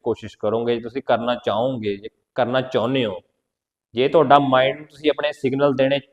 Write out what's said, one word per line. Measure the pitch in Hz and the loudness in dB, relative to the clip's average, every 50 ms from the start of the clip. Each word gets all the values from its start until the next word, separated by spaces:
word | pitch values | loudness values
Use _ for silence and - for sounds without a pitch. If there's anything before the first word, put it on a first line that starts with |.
| - | -4
ਕੋਸ਼ਿਸ਼ | 120 110 - - 104 - - | -4 -4 -4 -8 -14 -12 -8
ਕਰੋਗੇ, | - 107 107 117 120 120 120 | -4 -2 -2 -2 -2 -2 -4
ਜੇ | 117 | -4
ਤੁਸੀਂ | 113 120 117 139 135 | -6 -8 -10 -8 -2
ਕਰਨਾ | - 127 113 117 120 120 | -2 -2 0 0 -2 -4
ਚਾਹੋਗੇ, | 117 - 120 101 104 120 135 135 120 107 104 101 | -2 -2 -4 -2 -2 -2 -2 -4 -4 -4 -6 -6
ਜੇ | 101 101 110 - _ _ _ _ | -6 -10 -16 -20 _ _ _ _
ਕਰਨਾ | - 123 117 123 127 | -4 -2 -2 0 -2
ਚਾਹੁੰਦੇ | 127 131 - 123 104 120 135 135 123 | -2 -2 -2 -2 0 0 0 -2 -2
ਹੋ। | 107 92 87 - _ _ _ _ _ _ _ _ _ _ _ _ _ - | -2 -4 -8 -12 _ _ _ _ _ _ _ _ _ _ _ _ _ -2
ਜੇ | 110 127 147 | 0 0 2
ਤੁਹਾਡਾ | 147 170 151 131 143 143 | 4 4 6 6 6 6
ਮਾਈਂਡ | 139 131 131 127 131 135 143 147 | 6 4 4 4 2 2 0 -4
ਨੂੰ | 151 | -10
ਤੁਸੀਂ | - - - 147 151 | -18 -14 -4 0 0
ਆਪਣੇ | 139 147 147 147 147 | 0 0 -2 -4 -4
ਸਿਗਨਲ | - - 135 131 135 143 143 135 | -4 -4 -4 0 2 2 2 2
ਦੇਣੇ | 123 135 135 139 143 - _ | 2 0 0 0 -2 -4 _